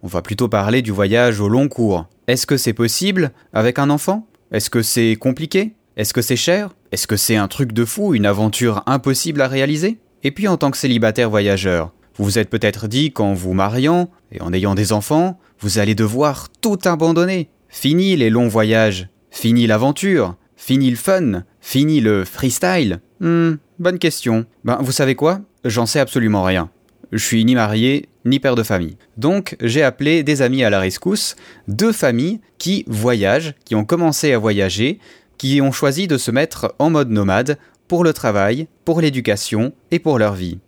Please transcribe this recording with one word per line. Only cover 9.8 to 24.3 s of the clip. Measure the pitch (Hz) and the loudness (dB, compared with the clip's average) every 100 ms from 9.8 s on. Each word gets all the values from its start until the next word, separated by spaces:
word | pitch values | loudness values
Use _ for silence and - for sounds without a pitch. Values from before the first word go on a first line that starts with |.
| 185 226 _ _ | -2 -4 _ _
Et | 139 | -6
puis | 143 202 | -2 0
en | 175 | 0
tant | 143 | 0
que | 131 | 0
célibataire | 143 120 110 110 117 | 0 2 2 2 0
voyageur, | 107 101 98 95 87 80 _ _ - | 2 2 0 0 0 -2 _ _ -4
vous | 101 | 0
vous | 104 | 0
êtes | 104 | 0
peut-être | 113 107 101 110 | 0 -2 -2 -4
dit | 123 151 | -2 -2
qu'en | - 104 | -2 -2
vous | 98 92 | -2 -2
mariant | 92 98 117 139 175 175 _ _ | 0 0 0 2 2 0 _ _
et | - | -12
en | 85 | -4
ayant | 92 98 98 | -2 0 0
des | 101 | 0
enfants, | 107 104 151 180 180 _ _ | 0 0 0 0 -4 _ _
vous | 104 95 | -4 0
allez | 104 107 | 0 2
devoir | 110 117 147 135 - _ | 0 0 0 -2 -10 _
tout | 233 202 190 | -4 -2 0
abandonner. | 165 165 165 180 190 156 _ _ | 0 2 2 0 -2 -6 _ _
Fini | - 135 165 190 180 | -6 0 2 2 2
les | 117 | 2
longs | 113 120 | 2 2
voyages, | 107 107 113 110 92 92 _ _ | 2 2 4 2 0 -8 _ _
fini | - 113 120 117 | -6 0 2 4
l'aventure, | 107 127 143 196 180 98 90 _ _ | 2 2 0 0 0 0 -4 _ _
fini | - 135 131 | -2 0 2
le | 120 | 0
fun, | - 190 156 92 90 _ | 0 0 0 -2 -6 _
fini | - 131 147 156 | -4 0 2 2
le | 110 104 | 2 2
freestyle. | 92 - 131 - 180 185 120 87 _ _ | -2 -4 -4 0 0 0 0 -2 _ _
Hmm, | 165 170 165 156 _ _ | 0 2 2 -2 _ _
bonne | 175 180 | -2 0
question. | 170 - - | -2 -2 -2